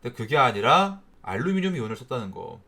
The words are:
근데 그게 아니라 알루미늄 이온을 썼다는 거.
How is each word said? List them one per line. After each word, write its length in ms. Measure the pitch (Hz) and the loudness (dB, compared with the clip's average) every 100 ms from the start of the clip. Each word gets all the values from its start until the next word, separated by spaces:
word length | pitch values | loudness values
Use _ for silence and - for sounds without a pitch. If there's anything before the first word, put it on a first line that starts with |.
근데 140 | 123 - | -12 -8
그게 220 | 110 147 | 0 4
아니라 640 | 127 104 113 170 196 196 - - | 4 4 4 4 4 -2 -16 -16
알루미늄 540 | - 98 175 190 190 165 | -8 -4 0 0 0 -2
이온을 200 | 110 113 | -4 -8
썼다는 340 | 131 127 98 | -6 -6 -6
거. 300 | 92 82 82 | -10 -14 -16